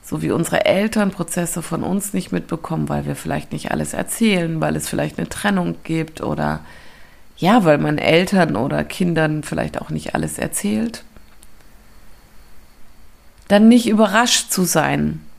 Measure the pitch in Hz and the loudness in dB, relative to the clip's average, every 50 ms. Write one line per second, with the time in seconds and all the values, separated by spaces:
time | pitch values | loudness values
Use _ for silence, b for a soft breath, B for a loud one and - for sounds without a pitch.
0 | _ - 147 151 160 156 95 143 165 - - - - - - 185 208 220 220 214 | _ -8 -8 -4 -2 0 0 0 0 0 0 0 2 4 2 2 2 0 0 0
1 | 208 196 185 - 175 - - 180 175 165 - 175 165 - 165 165 - 170 185 202 | 0 0 -2 -4 -8 -4 -4 -4 -4 -4 -4 -6 -6 -6 -6 -4 -2 -2 -2 -2
2 | 190 - - 190 180 - 185 170 170 - 165 160 - - 160 160 - 143 147 147 | -4 -4 -4 -6 -4 -2 -4 -4 -4 -4 -8 -8 -6 -6 -4 -4 -2 -2 -4 -4
3 | 143 143 143 - - 156 147 151 - - - 147 - - - - 156 156 - - | -4 -4 -8 -8 -6 -6 -6 -6 -6 -8 -10 -8 -6 -4 -4 -4 -4 -6 -4 -6
4 | 185 - - - 233 220 202 180 170 165 165 160 151 151 156 156 156 - - 151 | -6 -6 -2 0 2 2 2 2 0 -2 -2 -2 -2 -2 -2 -2 -4 -4 -4 -2
5 | 147 156 - - 165 - - - - 208 202 185 175 170 165 - - - 160 160 | -4 -4 -4 -6 -6 -6 -6 -4 -2 0 0 0 0 -2 -4 -6 -6 -4 -4 -4
6 | 160 160 - - - - 147 151 151 - 151 160 160 B B B B B B B | -4 -6 -8 -8 -6 -6 -4 -2 -2 -2 -2 -4 -8 B B B B B B B
7 | B B B B B B - - - 175 220 247 190 160 151 147 151 151 151 147 | B B B B B B -10 -2 2 4 4 6 6 6 4 4 4 0 0 0
8 | - - 156 165 185 180 - 190 170 160 151 104 120 139 151 147 156 - - - | 2 4 4 4 4 4 4 4 4 4 2 -2 -2 -2 -2 -2 -4 -4 -2 -2
9 | 185 175 170 160 156 156 156 151 147 - 165 160 - 151 - - - - 156 151 | 0 0 2 2 0 0 0 -4 -6 -4 -4 -4 -4 -4 -4 -8 -8 -6 -6 -6
10 | 151 - - - 160 156 - - - 165 - - - 202 214 214 226 233 226 - | -6 -4 -4 -4 -4 -4 -4 -4 -6 -4 -4 -4 -2 -2 -2 0 -2 -4 -6 -10
11 | - - - - - - - - - - - - b b b b b b b b | -18 -18 -20 -20 -20 -20 -20 -20 -20 -20 -20 -20 b b b b b b b b
12 | b b b b b b b b b b b b - - - - - - - - | b b b b b b b b b b b b -20 -20 -18 -18 -18 -18 -16 -20
13 | - - - - - - - - - - 196 208 220 226 240 247 240 220 214 208 | -20 -20 -20 -20 -20 -20 -20 -20 0 4 6 8 10 10 10 8 6 4 4 4
14 | 220 196 190 220 240 240 - - - - - 190 180 165 - 165 147 143 143 147 | 4 4 4 2 2 2 0 -2 -2 -2 0 0 0 2 2 2 2 2 0 0
15 | 151 151 156 156 - - - | 0 -2 -2 -6 -12 -16 -18